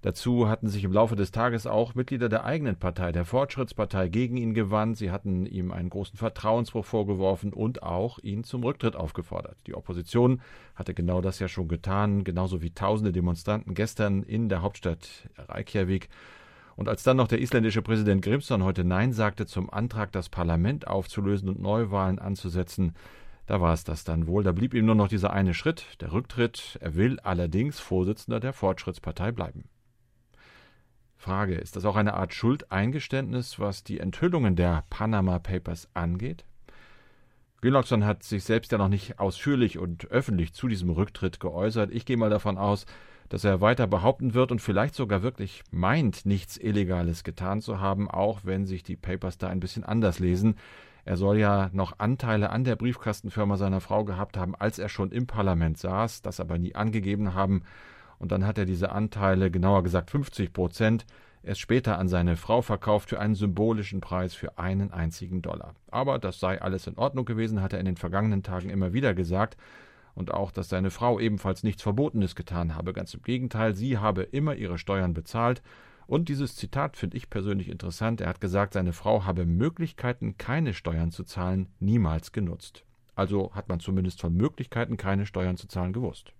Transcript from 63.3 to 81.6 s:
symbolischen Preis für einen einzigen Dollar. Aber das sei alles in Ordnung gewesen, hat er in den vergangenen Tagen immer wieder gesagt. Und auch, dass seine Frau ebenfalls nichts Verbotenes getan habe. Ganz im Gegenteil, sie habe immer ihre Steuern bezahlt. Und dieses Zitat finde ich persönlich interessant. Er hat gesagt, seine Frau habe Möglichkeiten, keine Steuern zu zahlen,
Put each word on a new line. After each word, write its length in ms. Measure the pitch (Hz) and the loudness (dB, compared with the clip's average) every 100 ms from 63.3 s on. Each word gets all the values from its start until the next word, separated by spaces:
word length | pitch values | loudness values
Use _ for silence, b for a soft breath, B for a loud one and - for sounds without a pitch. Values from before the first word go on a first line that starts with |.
| 101 | 2
symbolischen 640 | 104 87 110 110 101 98 | 0 2 2 2 -2 -8
Preis 340 | - 90 90 | -4 -2 -4
für 240 | - - - | -6 -10 -6
einen 340 | 87 95 98 | -2 0 -2
einzigen 480 | 87 82 82 90 90 | -2 -4 -4 -6 -6
Dollar. 320 | 85 80 - - - | -6 -8 -10 -18 -8
Aber 280 | 120 135 135 | -2 0 -2
das 200 | 98 - | -4 -2
sei 220 | 92 95 | -2 -2
alles 260 | 92 92 - | -2 -4 -6
in 100 | - | -2
Ordnung 280 | 131 131 120 | -2 -2 -4
gewesen, 360 | 110 113 107 | -2 0 0
hat 120 | 92 | -2
er 60 | 95 | -2
in 60 | 92 | -2
den 120 | 87 | -2
vergangenen 440 | 87 95 107 98 | -2 0 2 0
Tagen 280 | 98 90 92 | -2 -6 -4
immer 240 | 95 90 | 0 0
wieder 200 | 107 135 | 2 2
gesagt. 440 | 92 85 92 110 - B B B B B - | 0 0 0 0 -4 B B B B B -10
Und 160 | 90 | -4
auch, 200 | - 98 | -4 -4
dass 180 | - - | -6 -4
seine 220 | 92 95 | 0 -2
Frau 280 | - 120 107 | 0 0 2
ebenfalls 440 | 113 104 95 90 | 0 0 -2 0
nichts 180 | 110 - | -2 -2
Verbotenes 540 | 107 101 151 113 92 - | -2 0 0 0 -2 -2
getan 400 | 85 87 82 78 | -6 -2 -2 -2
habe. 180 | 85 | -6
Ganz 200 | 92 90 | -6 -10
im 100 | 87 | -10
Gegenteil, 520 | - 123 127 110 110 98 | -4 -2 -2 0 0 0
sie 220 | 127 117 | 0 2
habe 240 | 107 92 | 2 0
immer 340 | 92 135 151 139 | -2 -2 -2 -2
ihre 220 | 95 85 | -4 -6
Steuern 360 | - 98 92 | -2 0 0
bezahlt. 480 | 82 80 117 117 127 B B B B - | -2 -4 0 0 0 B B B B -2
Und 240 | 147 170 | 0 0
dieses 260 | 139 139 - | -2 -2 -4
Zitat 400 | - 139 143 - | -6 -2 -4 -4
finde 220 | 90 120 | -6 -6
ich 120 | - | -6
persönlich 380 | 104 101 101 85 | -4 -2 -2 -4
interessant. 540 | - 90 85 113 113 | -6 -8 -2 -2 0
Er 80 | 87 | -4
hat 100 | 92 | -2
gesagt, 340 | 98 95 101 | 0 2 2
seine 200 | 101 87 | 0 0
Frau 320 | 82 104 110 95 | 0 2 2 2
habe 200 | 90 85 | 0 2
Möglichkeiten, 920 | 85 143 165 165 - 123 123 113 98 | 2 2 0 -6 -4 -4 -4 -6 -6
keine 360 | - 143 151 | -4 0 0
Steuern 380 | 92 - 82 82 | -2 -2 0 0
zu 120 | 82 | -4
zahlen, 440 | 90 - 90 95 | -10 -4 0 0